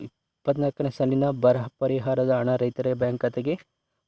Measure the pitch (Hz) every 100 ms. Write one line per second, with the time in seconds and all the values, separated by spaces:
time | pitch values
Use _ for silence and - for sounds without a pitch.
0 | - _ _ _ - 139 143 - 143 -
1 | 131 135 143 135 123 127 120 - 135 135
2 | 123 131 131 127 120 127 123 123 127 123
3 | 123 123 123 120 127 180 - _ _ _